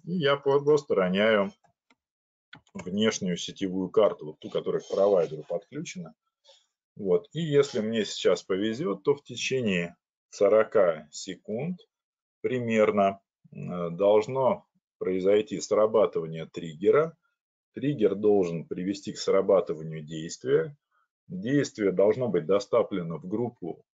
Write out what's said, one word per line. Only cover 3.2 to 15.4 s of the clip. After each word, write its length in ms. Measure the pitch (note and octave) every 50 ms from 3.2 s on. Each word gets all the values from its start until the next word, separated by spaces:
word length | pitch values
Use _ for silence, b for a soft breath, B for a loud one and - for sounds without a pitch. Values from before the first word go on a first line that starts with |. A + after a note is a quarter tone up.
| G2+ F2+ F2
сетевую 540 | - - - E2+ - G2 F#2 F#2 F#2+ F#2 E2+
карту, 360 | - A2 G#2 F#2+ - - D#2
вот 140 | D2 D2 _
ту, 100 | - G#2
которая 320 | - D#2+ - F#2+ - -
к 60 | - -
провайдеру 560 | - F#2+ G2 G#2 G2+ F2+ D#2+ C#2+ D2+ D2+ - -
подключена. 680 | F2 E2+ - _ C3 D3 F3 - - F#3 E3 - - _ _ _ _ _ _ b b b b b b _ _ _ _
Вот. 320 | - G#2 F#2+ F2+ F2 - -
И 80 | - D3+
если 400 | E3+ D3+ C#3+ C#3 C#3 - - A#2
мне 240 | G#2 A2 A2+ A2+ G2+
сейчас 380 | - - - - G#2 F#2 -
повезёт, 600 | - - F#2+ F#2+ G#2 A2 A2 B2+ E3+ G3 F#3+ G3 -
то 100 | C#3+ C#3
в 80 | - -
течение 720 | - B2 A#2 - - C3 C3 A#2+ G#2 F#2 F2 E2+ F2 - _ _ _ _ _ _ _
сорока 760 | - - G2+ G2 G#2+ A2 A2 A2 - G#2+ F#2+ E2+ D#2 D#2 D#2 _
секунд 680 | - - - G2 F2+ - _ - G#2+ A#2+ D3+ F3 F#3 - _ _ _ _ _ _ _ _ _ _ _ _
примерно, 800 | - A2 B2+ B2 A#2+ A2+ A2 A2 G#2+ G#2+ G#2 G#2 G2 G2 G2 - _ _ _ _ _ _
э, 380 | - G2+ F#2+ F#2 F2 F2+ E2+ E2+
должно 760 | F2 F2 G2 G2+ G#2+ G#2+ A2 C3 C3 C3+ C3 A#2 G2+ - - _ _ _ _ _ _ -
произойти 640 | F2+ F#2 F#2 F#2+ F#2 G2 G#2 G#2+